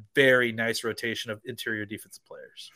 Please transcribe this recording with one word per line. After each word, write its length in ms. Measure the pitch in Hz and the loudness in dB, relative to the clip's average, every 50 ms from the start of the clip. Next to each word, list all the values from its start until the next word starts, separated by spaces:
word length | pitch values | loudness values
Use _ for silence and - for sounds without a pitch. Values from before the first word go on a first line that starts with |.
| 107 _ _ | -12 _ _
very 380 | 143 139 131 127 127 123 117 | 4 6 8 6 6 4 2
nice 320 | 113 113 117 113 113 - - | 0 -2 -2 -2 -2 -2 -4
rotation 480 | 113 104 - - 117 110 - - 117 | -4 -4 -4 -4 -6 -6 -6 -6 -8
of 100 | 107 107 _ | -10 -10 _
interior 440 | 127 120 - - 120 110 107 104 101 | -12 -12 -8 -6 -4 -4 -4 -6 -6
defensive 360 | 107 95 - - - - _ | -8 -12 -12 -16 -20 -20 _
players. 460 | _ 76 71 67 - _ - - - _ | _ -18 -18 -18 -18 _ -20 -20 -20 _